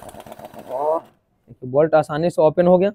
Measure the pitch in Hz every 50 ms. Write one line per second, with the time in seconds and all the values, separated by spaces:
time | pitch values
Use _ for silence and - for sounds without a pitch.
0 | - - - - - - - - - - - 113 113 120 127 131 143 156 160 165
1 | - _ _ _ _ _ _ _ _ - 120 _ - 127 127 139 160 165 - 156
2 | 151 - 156 147 165 175 160 - 160 156 151 - 175 175 185 180 185 202 208